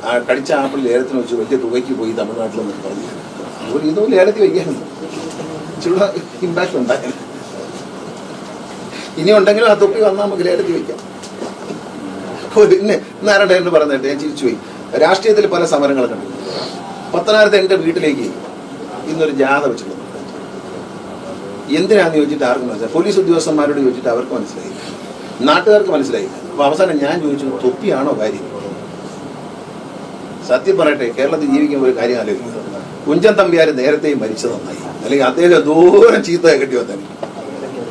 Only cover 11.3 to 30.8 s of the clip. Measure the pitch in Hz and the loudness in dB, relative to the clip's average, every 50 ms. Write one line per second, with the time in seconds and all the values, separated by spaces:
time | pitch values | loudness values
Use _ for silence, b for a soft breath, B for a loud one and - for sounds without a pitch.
11.3 | - - - - - - - - - - - - - - - - - - - - | -12 -12 -12 -12 -12 -12 -12 -12 -12 -12 -12 -14 -14 -12 -12 -12 -12 -10 -10 -10
12.3 | - - - - - 214 208 - 175 - 196 214 196 - - - - - 190 208 | -10 -10 -10 0 4 6 6 8 6 4 4 2 0 0 -2 -6 -10 -4 2 4
13.3 | 202 196 202 185 185 185 175 175 165 156 151 147 139 131 131 135 143 139 151 151 | 4 6 6 6 4 4 4 4 4 4 4 4 2 0 0 -2 -2 -4 -4 -6
14.3 | - - 135 120 107 - B B B B - - - - 151 165 190 190 - 226 | -4 -2 -2 -2 -2 -2 B B B B -10 -6 0 4 4 4 4 4 4 4
15.3 | 214 208 202 190 - - - - - 143 143 139 139 135 123 117 113 98 101 95 | 4 6 4 4 2 0 0 2 2 2 2 2 2 2 0 0 -2 -4 -8 -8
16.3 | - B B B B B B B B B - - - - - - - - - 220 | -10 B B B B B B B B B -12 -12 -12 -12 -10 -6 -4 -2 2 4
17.3 | 214 214 208 202 196 196 190 185 190 175 160 160 165 180 160 151 135 - - - | 6 6 6 8 6 6 4 4 2 2 2 2 0 2 2 0 0 0 -2 -4
18.3 | - - - - - - - - - - - - - - - 151 156 165 156 151 | -6 -8 -10 -12 -14 -14 -14 -14 -14 -14 -12 -12 -12 -10 -8 -6 -2 0 0 0
19.3 | 139 135 139 135 139 143 147 131 117 - - - - - - - - - - - | 2 2 2 4 4 2 2 0 -2 -4 -6 -10 -12 -12 -12 -12 -12 -12 -12 -12
20.3 | - - - - - - - - - - - - - - - - - - - - | -12 -14 -14 -14 -14 -14 -14 -12 -12 -12 -12 -12 -14 -14 -14 -14 -14 -12 -12 -12
21.3 | - - - - - - - - 139 165 185 190 220 202 180 165 156 156 143 139 | -12 -12 -12 -12 -12 -12 -6 -2 0 0 2 4 4 4 4 4 4 2 2 2
22.3 | 143 143 139 123 123 127 127 123 113 104 117 - 156 165 185 208 196 190 185 165 | 0 0 0 0 0 0 -2 -4 -4 -4 -4 -2 0 0 0 2 2 2 4 4
23.3 | 170 160 156 160 151 151 147 143 143 143 139 123 120 - - 135 117 117 - - | 2 2 2 0 0 0 2 0 2 2 2 0 0 0 -2 -2 -2 -2 -2 -4
24.3 | - 127 - - - - - - - - - - - - - - - - - - | -6 -6 -6 -8 -10 -12 -12 -12 -12 -12 -12 -12 -14 -12 -14 -14 -14 -14 -14 -14
25.3 | - - 120 143 151 165 185 214 208 208 202 185 165 143 135 123 117 104 98 - | -8 -2 2 2 2 4 6 6 6 6 6 4 2 0 0 0 -2 -2 -2 -4
26.3 | - - - 117 - 139 143 143 156 - 190 180 160 147 139 143 160 175 156 147 | -8 -10 -12 -8 -2 0 2 2 2 4 2 2 2 2 0 0 0 0 -2 -2
27.3 | 139 139 139 135 127 123 - 127 123 - 220 202 156 131 139 151 135 - 107 107 | -2 -2 -2 -4 -4 -2 0 0 0 0 0 -2 0 0 0 -2 -2 -2 -2 -2
28.3 | 98 98 92 - - 101 101 101 98 - - - - - - - - - - - | -4 -6 -8 -10 -10 -10 -10 -10 -10 -10 -12 -14 -14 -14 -14 -14 -14 -14 -14 -14
29.3 | - - - - - - - - - - - - - - - - - - - - | -14 -14 -14 -14 -14 -14 -14 -14 -14 -14 -14 -14 -14 -14 -14 -14 -14 -14 -14 -14
30.3 | - - - - 123 131 - 190 196 185 | -14 -12 -4 0 0 0 2 2 2 4